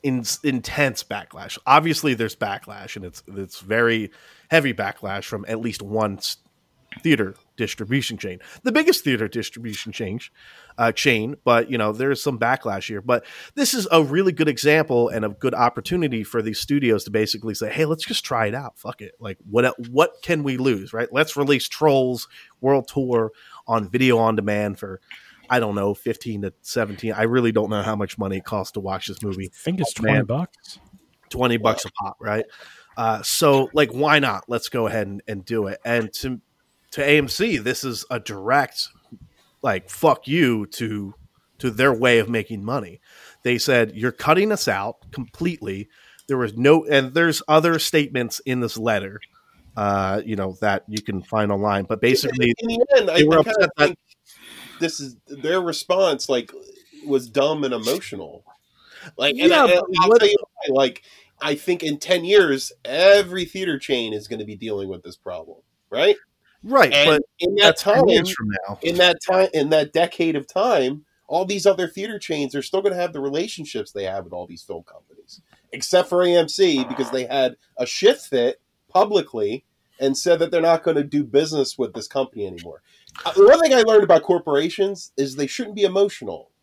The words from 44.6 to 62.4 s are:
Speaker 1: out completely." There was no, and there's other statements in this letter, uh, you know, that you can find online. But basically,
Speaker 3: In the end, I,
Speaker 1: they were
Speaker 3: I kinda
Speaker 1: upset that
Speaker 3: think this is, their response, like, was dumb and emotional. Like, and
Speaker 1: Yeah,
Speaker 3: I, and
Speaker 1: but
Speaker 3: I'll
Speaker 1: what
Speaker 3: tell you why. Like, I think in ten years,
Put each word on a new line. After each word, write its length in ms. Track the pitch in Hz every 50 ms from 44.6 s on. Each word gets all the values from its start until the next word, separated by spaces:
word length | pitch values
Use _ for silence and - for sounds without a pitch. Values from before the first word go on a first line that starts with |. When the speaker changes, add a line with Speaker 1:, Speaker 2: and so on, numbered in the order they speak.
| - -
Speaker 1:
out 440 | 101 98 98 110 120 _ _ -
completely." 800 | - - 123 - _ - 160 180 175 151 107 107 95 98 101 _ _ _ _ - _ _ _ -
There 100 | 139 127
was 180 | 123 107 104 113
no, 280 | 123 139 156 165 156
and 280 | 147 147 139 131 127 131
there's 300 | 160 170 170 151 - - -
other 300 | 151 160 156 170 165 156
statements 600 | - - - 160 147 131 - 127 120 113 - - -
in 160 | 135 127 127
this 160 | 120 110 - 113
letter, 420 | 110 117 110 101 98 98 98 104 - _ _ _ _ _ _ _ _ _ _
uh, 460 | 110 104 101 101 98 95 95 95 104 -
you 100 | 113 110 101
know, 180 | 95 95 92 -
that 240 | - 107 98 95 _ -
you 140 | 104 104
can 200 | - - 101 95 87
find 280 | - - 110 107 104
online. 340 | 101 98 101 107 101 98 98
But 160 | - 117 104
basically, 520 | - 117 131 131 - 127 - 127 123 120 117 -
Speaker 3:
In 100 | 233 233
the 160 | 233 233 247 269 - 262
end, 140 | 214 185
I, 60 | 160 170
Speaker 1:
they 60 | 151
were 140 | 151 160 160
Speaker 3:
I 40 | -
kinda 60 | 226
Speaker 1:
upset 180 | 220 214 190 165 139 -
that 80 | 147 -
Speaker 3:
think 100 | 175 _ _ _ _ _ _ _ - _ - - - - - - - -
this 200 | 165 160 - -
is, 180 | 143 131 120 107 _ _
their 320 | 143 139 135 156 175 185
response, 680 | 180 170 156 - - _ 180 185 196 175 147 131 - -
like, 220 | 135 123 117 - - - - - - - _ _ _ - -
was 240 | 147 139 131 120 120
dumb 340 | 107 143 135 151 156 151 143
and 100 | 131 123
emotional. 720 | 113 110 117 139 190 - - - 98 85 - - - _ _ - _ _ _ _ _ _ _ - - - - _ -
Like, 180 | 131 143 143 247
and 100 | - 165
Speaker 1:
Yeah, 160 | - 311 277
Speaker 3:
I, 60 | 208
and 100 | 180 180 175 -
Speaker 1:
but 140 | 190 180
Speaker 3:
I'll 80 | 185 190
Speaker 1:
what 100 | 226 233
Speaker 3:
tell 100 | 214 208
you 80 | 208 -
why. 340 | - _ _ - - 147 131
Like, 300 | 135 135 127 - - _ _ - - _ _ _ _
I 140 | 139 151 143
think 280 | 147 - - 180 175 165
in 140 | 156 147 143
ten 260 | - - 185 180 170
years, 460 | 180 202 208